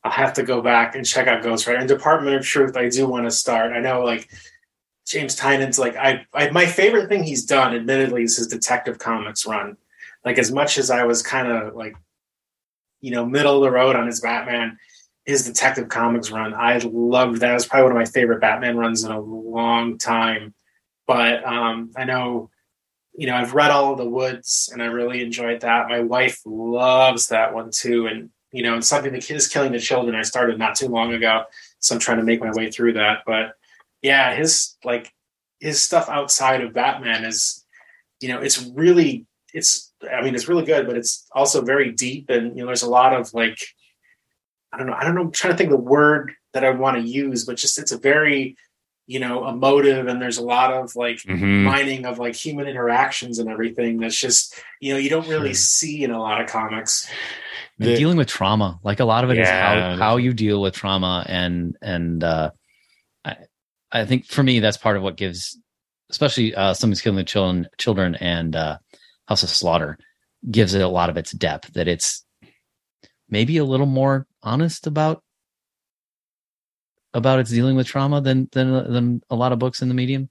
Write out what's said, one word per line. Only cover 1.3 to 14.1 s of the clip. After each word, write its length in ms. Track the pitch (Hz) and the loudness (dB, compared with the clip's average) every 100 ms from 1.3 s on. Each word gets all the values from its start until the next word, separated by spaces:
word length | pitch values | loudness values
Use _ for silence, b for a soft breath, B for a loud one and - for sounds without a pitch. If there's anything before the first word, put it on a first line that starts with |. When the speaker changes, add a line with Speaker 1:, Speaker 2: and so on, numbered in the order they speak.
| 113 | 0
Speaker 1:
Ghost 240 | 117 113 120 | 0 -2 0
Rider. 120 | 123 | -2
And 100 | 131 | 2
Department 480 | 139 151 156 139 135 | 2 4 2 2 0
of 80 | |
Truth, 320 | 131 143 131 131 | 0 2 2 2
I 120 | 120 | -2
do 180 | 123 131 | 0 0
wanna 240 | 123 117 | 0 -2
start. 420 | - - 117 117 | -2 0 0 0
I 80 | 120 | -2
know, 220 | 131 127 | -2 0
like, 240 | 120 113 - B B B B _ _ _ - | 0 -2 -8 B B B B _ _ _ -8
James 320 | 160 139 - | -6 -4 -2
Tynion's, 400 | 139 135 131 120 | 0 0 0 0
like, 180 | 120 113 | -2 0
I, 280 | 135 131 - | 0 0 -6
I, 180 | 143 143 | -2 0
my 160 | 165 170 | 2 2
favorite 420 | 170 202 233 - | 4 4 4 2
thing 140 | 202 | -2
he's 200 | 160 131 | 0 -4
done, 300 | - 139 127 | 0 2 2
admittedly, 480 | 120 117 135 131 120 | 0 0 0 2 0
is 120 | 117 117 | 0 -2
his 100 | 117 | -4
Detective 520 | 120 - 123 - 117 | -4 -2 -2 -2 -8
Comics 480 | 120 113 107 107 110 | -6 -4 -6 -8 -6
run. 300 | 107 101 104 _ B B B | -6 -6 -14 _ B B B
Like, 140 | 123 123 | -2 0
as 140 | 113 | 0
much 260 | 135 143 147 | 0 0 0
as 120 | 131 | 2
I 140 | 123 | 2
was 180 | 120 117 | 2 0
kinda, 480 | - 131 123 113 107 | -2 -4 -2 -2 -4
like, 200 | 113 107 101 _ _ _ _ _ _ _ _ _ _ | -10 -14 -16 _ _ _ _ _ _ _ _ _ _
you 100 | 131 | -6
know, 160 | 120 120 | -4 0
middle 300 | 139 147 139 | 2 4 6
of 60 | |
the 80 | 135 | 4
road 260 | 127 131 123 | 4 4 4
on 100 | |
his 140 | 117 | 0